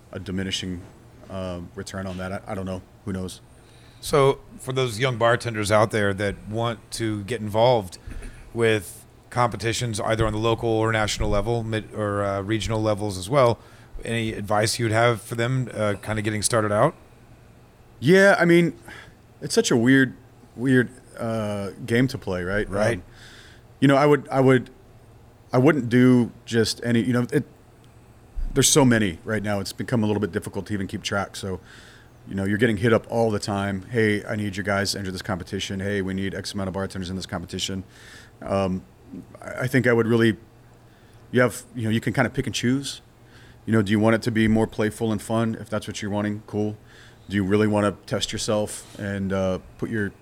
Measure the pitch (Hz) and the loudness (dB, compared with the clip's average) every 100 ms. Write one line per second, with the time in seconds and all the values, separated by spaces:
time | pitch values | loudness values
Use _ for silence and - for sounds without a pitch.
0 | - 98 92 92 95 95 95 90 90 - | -16 -14 -8 -6 -4 -6 -6 -10 -12 -20
1 | - - - 95 92 87 87 - 98 98 | -20 -20 -14 -10 -8 -8 -12 -12 -10 -8
2 | 95 92 92 95 - 104 92 92 90 - | -8 -8 -8 -8 -8 -8 -6 -8 -12 -16
3 | - 92 92 - - - - - - - | -8 -8 -8 -12 -20 -20 -20 -20 -20 -16
4 | - 160 139 131 - - - 131 127 104 | 0 2 4 2 -4 -16 -6 -2 -2 0
5 | 131 120 117 120 120 110 104 107 107 110 | -2 2 2 2 0 -4 2 4 4 2
6 | 101 98 104 92 92 107 117 113 - - | 0 0 -2 -4 -8 -4 -4 -4 -10 -6
7 | 113 104 98 117 107 104 120 123 92 - | -4 -4 -6 -6 -2 4 6 4 0 -10
8 | - - - - - 113 113 110 90 - | -14 -14 -14 -16 -12 0 2 2 -2 -16
9 | - - - 117 120 101 110 110 123 104 | -20 -20 -8 0 0 0 -4 -2 -4 -4
10 | 107 113 110 107 113 113 117 110 110 110 | -2 0 0 0 0 0 0 2 2 2
11 | 107 - 110 104 104 117 113 110 107 110 | 0 0 0 0 0 -2 -2 -4 -4 -6
12 | 104 101 101 98 98 110 101 110 107 101 | -2 -2 -2 -2 -2 -2 -2 -2 0 0
13 | 104 92 90 139 123 110 - - - - | -2 -6 -2 2 4 2 -6 -20 -16 -12
14 | - 117 110 98 101 107 107 - 117 107 | -6 -4 -4 -6 -2 2 2 0 0 4
15 | 120 113 - 120 117 131 120 - 107 101 | 4 2 -4 -4 -2 0 -2 -2 -2 -2
16 | - 110 104 107 98 117 107 104 139 - | -4 -4 -2 -2 0 0 2 4 2 0
17 | - - - - - - - _ - - | -18 -20 -20 -20 -20 -20 -20 _ -20 -4
18 | 123 190 196 190 175 170 170 - - - | 4 6 8 6 6 6 4 -2 -14 -20
19 | - - _ - 147 - 226 135 117 135 | -20 -20 _ -12 -4 0 2 4 6 6
20 | 131 - - - - - 131 131 120 - | 4 -2 -20 -20 -20 -6 2 4 4 -2
21 | - - 113 113 104 104 98 - 113 117 | -18 -8 -6 -4 -4 -4 -6 -8 -2 2
22 | 131 101 - 90 90 101 110 98 110 107 | 2 0 -6 -4 -2 -2 -2 -2 0 -2
23 | - - - - - - - - 139 139 | -8 -20 -20 -20 -20 -20 -18 -2 2 4
24 | 147 143 117 135 131 131 120 - - - | 6 4 2 2 6 4 2 -16 -20 -20
25 | - - - - - 123 131 151 120 123 | -20 -20 -20 -20 -2 2 4 4 2 4
26 | 127 127 117 - - 113 107 - 120 117 | 6 6 2 -4 -4 0 0 -2 0 0
27 | 113 123 123 151 120 - - - - - | 2 0 0 -2 -4 -12 -20 -20 -20 -20
28 | - - - - - - 131 156 131 113 | -20 -20 -14 -6 -4 2 4 6 6 4
29 | 104 85 - 107 101 101 92 - 101 123 | 2 -4 -6 -4 -2 -4 -4 -10 -4 0
30 | 107 104 101 90 - 101 87 107 95 104 | 0 0 -2 -4 -6 -10 -6 -6 -6 -8
31 | - 101 92 - 98 92 - - - - | -4 -4 -4 -8 -8 -8 -12 -20 -20 -20
32 | - - - 98 98 104 117 104 117 110 | -20 -20 -10 -4 -2 2 2 2 2 2
33 | - 117 113 104 - 101 101 98 92 123 | 2 0 0 0 -2 -2 -2 -4 -4 0
34 | 110 104 - 107 104 92 98 98 98 - | 2 0 -4 -6 -6 -6 -2 0 -2 -4
35 | 98 92 - 92 90 98 - 98 98 101 | -6 -8 -6 -6 -6 -8 -6 -6 -4 -2
36 | 95 95 98 92 98 101 95 90 95 98 | -2 -4 -4 -6 -10 -8 -6 -4 -6 -8
37 | 87 95 87 95 87 95 - 95 92 - | -8 -8 -8 -10 -8 -8 -6 -8 -10 -18
38 | - - - - - 98 95 92 - _ | -20 -20 -20 -14 -4 0 0 -2 -8 _
39 | - - - - - - 123 135 120 117 | -18 -18 -18 -18 -14 -6 -2 0 2 2
40 | 110 117 113 107 - - - - - _ | 4 4 4 2 -6 -20 -20 -20 -20 _
41 | - - - 117 123 - - 123 110 113 | -20 -20 -4 2 2 0 -12 -6 -2 0
42 | 123 107 117 - 123 - 120 135 139 - | 0 0 -2 -2 -6 -2 0 0 -4 -12
43 | - _ - - - - - 113 98 107 | -16 _ -20 -20 -20 -14 0 2 4 4
44 | 110 113 123 110 110 110 110 - 107 - | 4 4 2 2 4 4 2 0 -2 -2
45 | 113 107 - 113 113 113 98 107 107 101 | -4 -4 -2 -2 -2 -4 -6 -8 -6 -8
46 | 104 104 104 104 107 107 107 107 - - | -6 -4 -4 -6 -6 -4 -4 -6 -16 -20
47 | - - - 98 92 104 107 104 101 90 | -20 -20 -4 -2 2 4 4 4 2 -2
48 | - 104 - 107 - 107 104 - - - | -6 -6 -4 -6 -2 -2 -2 -8 -16 -10
49 | 104 98 98 95 95 92 - - - 113 | -6 -4 -2 0 0 -2 -8 -10 -6 -4
50 | 101 - | -4 -6